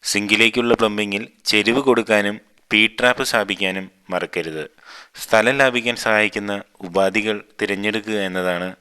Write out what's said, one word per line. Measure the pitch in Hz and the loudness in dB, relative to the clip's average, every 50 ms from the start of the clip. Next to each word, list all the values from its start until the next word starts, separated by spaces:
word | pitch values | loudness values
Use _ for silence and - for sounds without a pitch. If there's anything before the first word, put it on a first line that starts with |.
| - | -4
സിങ്കിലേക്കുള്ള | - - 101 104 101 104 107 113 117 110 123 117 120 117 113 113 | -4 -4 -2 0 0 4 4 4 4 4 2 2 2 2 4 2
പ്ലംബിങ്ങിൽ | 107 104 104 107 104 98 101 113 113 _ _ _ - | 0 0 0 -4 -2 -4 -6 -6 -8 _ _ _ 0
ചെരിവ് | - 104 104 107 117 131 139 131 | 0 2 2 4 2 2 4 4
കൊടുക്കാനും | 123 113 113 - 113 104 101 101 104 107 _ _ _ _ _ _ | 2 2 4 2 2 2 2 0 -4 -6 _ _ _ _ _ _
പി | - 107 107 110 - - | 2 4 4 2 0 2
ട്രാപ്പ് | 123 123 123 - 131 - | 2 2 2 2 -2 0
സ്ഥാപിക്കാനും | - 117 104 98 101 92 101 95 92 98 95 92 _ _ _ _ 92 | 0 0 0 0 -2 -2 -2 -4 -2 -4 -8 -12 _ _ _ _ -4
മറക്കരുത്. | 90 90 85 - 87 82 82 78 78 76 - _ _ _ - - - - _ _ - | -4 -4 -4 -6 -6 -6 -6 -6 -10 -10 -12 _ _ _ -20 -20 -20 -20 _ _ -16
സ്ഥലം | - - - 110 107 117 135 139 | -4 2 4 4 4 4 2 2
ലാഭിക്കാൻ | 139 131 120 123 113 120 120 113 - | 0 0 0 0 -2 -2 -4 -4 -2
സഹായിക്കുന്ന | 117 110 107 107 104 - 107 101 101 101 101 98 _ _ _ 98 92 | 0 2 2 2 2 0 -4 -6 -4 -6 -6 -8 _ _ _ -14 -4
ഉപാധികൾ | 85 98 98 95 95 107 104 110 107 104 - _ _ _ | 0 0 0 2 0 0 -2 -2 -4 -4 -6 _ _ _
തിരഞ്ഞെടുക്കുക | 110 98 101 98 101 104 107 110 104 110 110 104 98 95 | -4 -4 -4 -4 -4 -4 -4 -4 -6 -4 -4 -4 -4 -4
എന്നതാണ് | 90 92 90 92 90 87 90 92 90 _ | -4 -2 -2 -2 -2 -2 -4 -8 -10 _